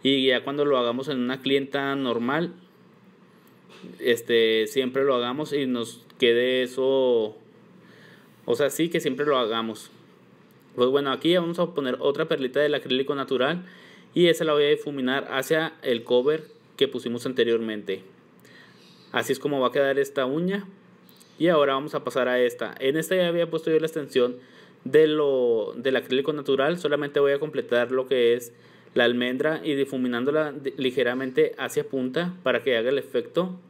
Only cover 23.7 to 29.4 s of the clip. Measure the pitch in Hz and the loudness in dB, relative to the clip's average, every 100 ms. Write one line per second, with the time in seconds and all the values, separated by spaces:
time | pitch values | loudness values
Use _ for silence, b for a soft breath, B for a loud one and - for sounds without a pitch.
23.7 | 156 160 160 135 131 123 123 B B B | 0 0 -4 -2 0 0 -2 B B B
24.7 | B 131 143 156 151 147 135 123 113 104 | B 2 4 6 4 2 2 2 2 -2
25.7 | - 127 127 127 131 135 151 139 135 135 | -4 -2 -2 0 -2 0 -4 -2 0 2
26.7 | 175 156 143 143 143 143 139 151 139 117 | 0 -2 -2 -2 2 2 2 -2 -6 0
27.7 | 120 120 131 127 131 117 120 123 B B | 0 2 -2 0 2 4 2 -2 B B
28.7 | B B - 120 123 123 127 | B B 2 4 4 -2 -2